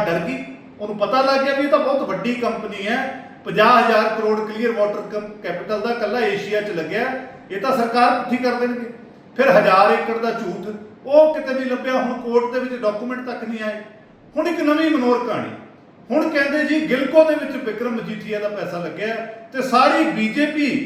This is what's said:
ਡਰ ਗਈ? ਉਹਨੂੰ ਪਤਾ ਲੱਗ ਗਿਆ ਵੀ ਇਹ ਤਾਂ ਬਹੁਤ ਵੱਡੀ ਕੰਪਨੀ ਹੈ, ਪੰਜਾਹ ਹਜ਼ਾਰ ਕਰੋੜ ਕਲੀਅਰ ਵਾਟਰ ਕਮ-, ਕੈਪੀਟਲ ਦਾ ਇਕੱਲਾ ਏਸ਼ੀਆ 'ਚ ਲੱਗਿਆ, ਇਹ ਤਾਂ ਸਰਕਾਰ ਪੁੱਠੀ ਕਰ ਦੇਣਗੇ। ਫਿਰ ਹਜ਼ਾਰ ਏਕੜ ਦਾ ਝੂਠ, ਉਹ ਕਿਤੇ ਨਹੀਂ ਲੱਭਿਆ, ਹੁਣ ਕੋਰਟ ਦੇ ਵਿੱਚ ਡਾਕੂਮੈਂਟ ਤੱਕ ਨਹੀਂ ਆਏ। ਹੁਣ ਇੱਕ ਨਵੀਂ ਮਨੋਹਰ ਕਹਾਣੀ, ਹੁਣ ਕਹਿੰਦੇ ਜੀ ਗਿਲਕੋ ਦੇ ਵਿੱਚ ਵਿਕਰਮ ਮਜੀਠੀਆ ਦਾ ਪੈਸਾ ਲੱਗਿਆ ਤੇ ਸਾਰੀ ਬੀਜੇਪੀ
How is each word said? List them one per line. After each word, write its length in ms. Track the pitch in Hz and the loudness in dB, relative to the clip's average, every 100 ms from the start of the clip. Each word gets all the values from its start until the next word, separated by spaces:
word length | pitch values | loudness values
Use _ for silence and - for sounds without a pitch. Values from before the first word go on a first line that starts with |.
| 170 | 4
ਡਰ 120 | 170 | -2
ਗਈ? 260 | 208 262 - - - - | -2 -8 -10 -16 -20 -12
ਉਹਨੂੰ 160 | 202 208 | -8 -2
ਪਤਾ 240 | 202 262 | 0 2
ਲੱਗ 220 | 262 269 | 2 2
ਗਿਆ 100 | 269 277 | 2 0
ਵੀ 80 | |
ਇਹ 40 | 294 | 2
ਤਾਂ 100 | 294 | 2
ਬਹੁਤ 300 | 254 - 202 | 2 0 -2
ਵੱਡੀ 260 | 180 240 240 | -4 -4 -2
ਕੰਪਨੀ 500 | 226 214 214 196 208 | -2 -4 -8 -8 -4
ਹੈ, 120 | 247 - - - - | -2 -4 -8 -16 -16
ਪੰਜਾਹ 340 | - 175 220 240 | -6 4 6 6
ਹਜ਼ਾਰ 300 | 233 214 220 220 | 6 4 2 0
ਕਰੋੜ 220 | 214 214 | 0 0
ਕਲੀਅਰ 320 | 214 214 233 | -2 -2 -2
ਵਾਟਰ 280 | 208 208 - - | 0 0 -2 -6
ਕਮ-, 180 | 208 208 - | -8 -8 -10
ਕੈਪੀਟਲ 380 | 185 180 - 208 | -8 -8 -4 -4
ਦਾ 100 | 233 | -2
ਇਕੱਲਾ 300 | 233 208 240 | -2 -2 0
ਏਸ਼ੀਆ 400 | 214 185 202 208 | 0 -2 -2 -2
'ਚ 100 | - | -2
ਲੱਗਿਆ, 360 | 170 151 214 262 262 - - - | -6 -4 -2 -2 -4 -10 -18 -10
ਇਹ 100 | 196 | -4
ਤਾਂ 160 | 269 262 | 0 0
ਸਰਕਾਰ 420 | 233 240 247 262 | 2 4 4 4
ਪੁੱਠੀ 140 | - 247 | -2 -2
ਕਰ 180 | 247 240 | -2 0
ਦੇਣਗੇ। 300 | 240 233 233 - - - - - | -2 -4 -8 -12 -18 -20 -12 2
ਫਿਰ 140 | 180 | 6
ਹਜ਼ਾਰ 400 | 180 196 190 214 | 6 6 6 6
ਏਕੜ 240 | 220 226 226 | 4 0 -2
ਦਾ 120 | 226 | -2
ਝੂਠ, 440 | - 180 196 208 - - - 254 | -4 -6 -8 -10 -12 -14 -14 4
ਉਹ 280 | 302 311 | 6 6
ਕਿਤੇ 200 | 302 262 | 4 -4
ਨਹੀਂ 120 | 262 254 | -4 -2
ਲੱਭਿਆ, 260 | 247 262 | -4 0
ਹੁਣ 260 | 254 240 - | 0 0 -4
ਕੋਰਟ 320 | 233 233 240 | 2 2 2
ਦੇ 80 | 254 | -2
ਵਿੱਚ 220 | 254 247 | -4 -2
ਡਾਕੂਮੈਂਟ 440 | 208 208 240 247 254 | -2 -2 -6 -8 -8
ਤੱਕ 180 | - | -8
ਨਹੀਂ 180 | 220 220 | -8 -6
ਆਏ। 180 | 214 208 - - - - - 285 | -6 -8 -12 -20 -20 -20 -10 -2
ਹੁਣ 120 | 330 | -2
ਇੱਕ 120 | 330 | 0
ਨਵੀਂ 300 | 294 302 320 | 2 2 2
ਮਨੋਹਰ 360 | 294 247 240 233 | 2 2 2 0
ਕਹਾਣੀ, 240 | - - - - - - - - | -4 -6 -10 -18 -20 -20 -20 -2
ਹੁਣ 180 | 285 311 | 0 0
ਕਹਿੰਦੇ 340 | 294 277 302 | 0 0 0
ਜੀ 160 | 302 311 - | 0 0 0
ਗਿਲਕੋ 340 | 262 262 311 | 0 4 4
ਦੇ 100 | 311 | 6
ਵਿੱਚ 220 | 302 269 262 | 2 -2 -6
ਵਿਕਰਮ 380 | 220 214 247 226 | -6 -6 -4 -4
ਮਜੀਠੀਆ 420 | 220 214 214 208 | -6 -10 -6 -4
ਦਾ 100 | 208 | -4
ਪੈਸਾ 300 | 202 175 175 | -6 -6 -6
ਲੱਗਿਆ 360 | 160 156 214 226 - - - | -8 -6 -6 -6 -8 -14 -10
ਤੇ 100 | 262 | -4
ਸਾਰੀ 420 | - 240 294 320 311 | 0 4 4 4 0
ਬੀਜੇਪੀ 580 | 214 220 294 294 302 277 170 | 0 -2 0 0 0 0 -2